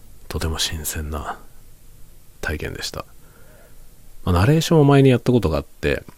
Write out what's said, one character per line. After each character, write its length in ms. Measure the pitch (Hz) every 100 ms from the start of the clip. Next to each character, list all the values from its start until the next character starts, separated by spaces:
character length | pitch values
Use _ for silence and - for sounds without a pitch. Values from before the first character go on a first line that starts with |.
| - - -
と 100 | 76
て 80 | 82
も 140 | 78
新 240 | - 80
鮮 260 | 76 78 76
な 300 | 76 - - - - - - - - - - - -
体 180 | - 78
験 160 | -
で 80 | -
し 80 | -
た。 120 | - - - - - - - - - - - - -
ま 60 | -
あ、 20 |
ナ 140 | 85 110
レ 120 | 160
ー 20 |
シ 120 | -
ョ 40 | 165
ン 40 |
を 40 |
前 180 | 139 143
に 60 | 135
や 80 | 120
っ 40 |
た 120 | -
こ 80 | 120
と 80 | 80
が 100 | 73
あ 20 |
っ 20 |
て、 400 | - - 76 67 -